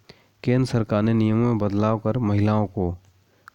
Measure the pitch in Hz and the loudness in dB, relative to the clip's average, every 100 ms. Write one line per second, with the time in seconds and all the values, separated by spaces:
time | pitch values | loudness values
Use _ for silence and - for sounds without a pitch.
0 | _ - _ - 123 127 123 120 107 104 | _ -20 _ -8 -2 0 0 -2 0 0
1 | 110 113 110 110 120 110 104 101 107 110 | 2 2 2 2 0 0 -2 0 0 0
2 | 107 123 104 104 104 107 98 - 90 87 | -2 -2 0 2 2 0 -2 -2 -4 -4
3 | _ _ _ _ - | _ _ _ _ -14